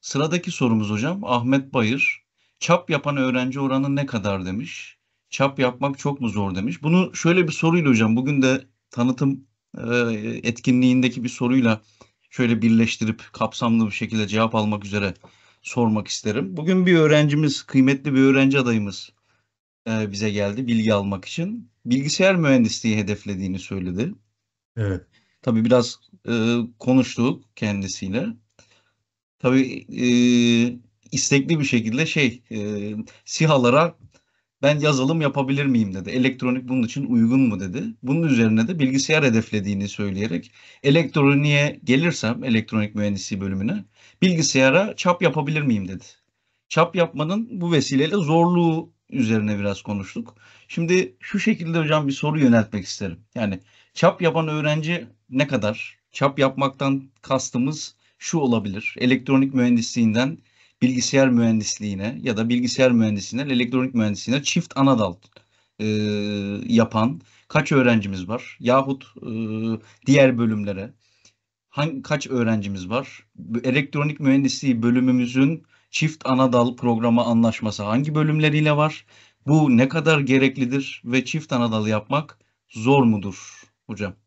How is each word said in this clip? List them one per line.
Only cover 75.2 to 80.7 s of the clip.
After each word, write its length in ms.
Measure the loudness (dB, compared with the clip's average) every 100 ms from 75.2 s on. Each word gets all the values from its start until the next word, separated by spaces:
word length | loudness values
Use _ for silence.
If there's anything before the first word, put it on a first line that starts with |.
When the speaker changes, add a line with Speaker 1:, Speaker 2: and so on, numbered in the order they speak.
| 0 2 0 0 _ _ _
Speaker 1:
çift 360 | -4 -4 -4 -2
ana 260 | 2 4
dal 240 | 4 2 0
programı 460 | -2 0 2 2
anlaşması 600 | 2 2 2 0 -6 -6
hangi 320 | -2 -2 0
bölümleriyle 600 | 0 0 2 2 2 2 2
var? 300 | 0 -4 _ _ _ _ 2
Bu 300 | 4 6 4
ne 120 | 4
kadar 320 | 2 2 2
gereklidir 840 | 4 4 2 0 -2